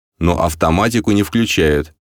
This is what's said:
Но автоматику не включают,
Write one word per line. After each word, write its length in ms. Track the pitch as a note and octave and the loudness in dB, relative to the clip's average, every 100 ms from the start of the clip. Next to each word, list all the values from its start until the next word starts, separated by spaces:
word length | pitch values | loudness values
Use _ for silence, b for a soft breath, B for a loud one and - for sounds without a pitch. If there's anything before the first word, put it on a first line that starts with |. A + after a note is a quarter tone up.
| _ - | _ -4
Но 240 | E2 E2 | -2 0
автоматику 720 | E2+ D#2 D#2+ F2 A2+ A2+ A2 | -2 -2 0 2 0 0 0
не 100 | G#2 | 0
включают, 720 | G2+ A#2 A2 - D#2 D2 D2 _ | 0 -2 -2 0 0 0 -4 _